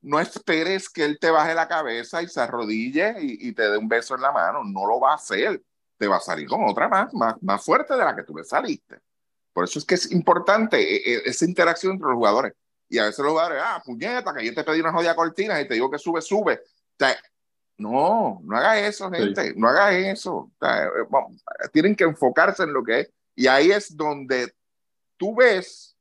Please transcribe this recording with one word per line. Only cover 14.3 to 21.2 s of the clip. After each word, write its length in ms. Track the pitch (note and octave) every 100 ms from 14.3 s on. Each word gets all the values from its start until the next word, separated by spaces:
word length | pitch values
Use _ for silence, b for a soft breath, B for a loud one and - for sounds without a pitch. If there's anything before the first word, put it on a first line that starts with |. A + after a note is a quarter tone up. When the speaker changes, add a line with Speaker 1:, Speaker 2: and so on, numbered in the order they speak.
Speaker 1:
que 100 | D3
yo 100 | A2+
te 100 | A#2
pedí 160 | D3+ D#3
una 120 | E3
jodida 240 | E3+ E3+ E3
cortina 420 | E3 E3 G#3 E3+
y 40 | C#3
te 80 |
digo 160 | A2+ C3
que 80 | C#3+
sube, 220 | E3 E3+
sube". 400 | D#3 G3+ F#3+ B2
O 340 | - _ _ _
sea, 180 | C3+ - - _ _ _ _ _
no, 600 | G#2 B2 D#3+ A3 F3 F#2+
no 100 | D#2 A2
haga 220 | E3 A3
eso, 280 | G#3 G#3 G3 F3
Speaker 2:
Sí. 0 |
Speaker 1:
gente, 380 | G#2 G2+ F2 -
no 120 | A2+
haga 280 | D3 G3+ F#3
eso. 380 | F#3+ A3 F#3
O 180 | B2+ C2 _
sea, 240 | - A2
eh, 40 | C#2+ - A#2
vamos, 340 | C3+